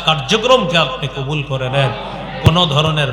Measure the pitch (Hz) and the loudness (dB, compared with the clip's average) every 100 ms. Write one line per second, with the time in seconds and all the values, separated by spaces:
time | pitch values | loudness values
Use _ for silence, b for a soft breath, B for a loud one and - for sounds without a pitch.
0 | - 151 127 214 240 254 185 170 151 - | 0 -2 0 0 4 2 4 0 0 -2
1 | 139 143 135 151 139 131 127 139 131 - | -6 -6 -6 -4 -4 -4 -2 0 0 -2
2 | - - - - - 165 180 143 156 151 | -8 -10 -10 0 4 4 4 2 2 0
3 | 139 | -2